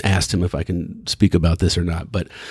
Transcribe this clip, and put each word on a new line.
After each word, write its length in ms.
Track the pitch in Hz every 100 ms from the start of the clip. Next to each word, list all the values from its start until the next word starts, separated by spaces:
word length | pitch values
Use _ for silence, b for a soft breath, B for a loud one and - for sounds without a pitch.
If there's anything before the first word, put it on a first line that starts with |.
asked 280 | 98 95 -
him 120 | 92
if 100 | 90
I 80 | -
can 420 | 98 87 - - -
speak 260 | - 98
about 240 | 92 82 82
this 180 | 92 -
or 60 |
not, 300 | 87 82 -
but, 160 | 95 87 B B